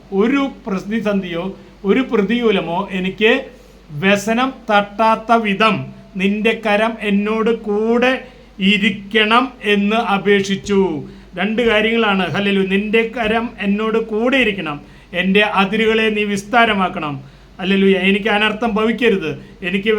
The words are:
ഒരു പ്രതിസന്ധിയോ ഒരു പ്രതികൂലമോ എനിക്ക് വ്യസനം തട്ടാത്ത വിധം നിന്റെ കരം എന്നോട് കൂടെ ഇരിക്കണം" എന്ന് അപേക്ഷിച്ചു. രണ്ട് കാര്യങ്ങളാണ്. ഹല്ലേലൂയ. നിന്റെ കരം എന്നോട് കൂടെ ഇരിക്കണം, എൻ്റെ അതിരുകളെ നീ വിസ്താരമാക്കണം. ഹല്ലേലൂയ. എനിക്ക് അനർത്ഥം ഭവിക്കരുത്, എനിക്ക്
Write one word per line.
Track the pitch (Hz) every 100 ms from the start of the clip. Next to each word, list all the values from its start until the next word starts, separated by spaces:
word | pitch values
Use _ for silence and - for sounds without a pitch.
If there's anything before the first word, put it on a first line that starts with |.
| - 196
ഒരു | 240 277 277 - 214
പ്രതിസന്ധിയോ | 190 196 226 208 196 180 165 190 - - - 196
ഒരു | 254 254
പ്രതികൂലമോ | 226 190 240 226 185 160 175 196 185
എനിക്ക് | 190 185 214 269 - - - - - 147
വ്യസനം | 190 202 208 226 269 262 -
തട്ടാത്ത | 208 202 - 220 226 226 233 214
വിധം | 190 220 180 - - - 190
നിന്റെ | 196 214 220 220 214
കരം | 208 226 226 208
എന്നോട് | 202 208 226 226 226 208
കൂടെ | 202 226 240 247 247 - - - - 190
ഇരിക്കണം" | 208 220 196 - 220 214 240 262 - 208
എന്ന് | 202 202 226 190 196
അപേക്ഷിച്ചു. | 202 202 196 190 - 196 180 147 131 - - 180
രണ്ട് | 208 220 226
കാര്യങ്ങളാണ്. | 214 226 226 214 190 170 170
ഹല്ലേലൂയ. | 202 196 185 196
നിന്റെ | 214 226 226 247
കരം | 214 233 240 - 196
എന്നോട് | 208 220 226 220
കൂടെ | 214 247 262 220
ഇരിക്കണം, | 190 160 143 - - - 180
എൻ്റെ | 185 202 214 185
അതിരുകളെ | 196 220 220 220 220 208
നീ | 208
വിസ്താരമാക്കണം. | 202 - 240 226 196 180 170 151 135 - - - -
ഹല്ലേലൂയ. | 185 196 196 180 190
എനിക്ക് | 202 214 208
അനർത്ഥം | 214 208 233 208
ഭവിക്കരുത്, | 226 226 233 190 156 131 - - 180
എനിക്ക് | 202 220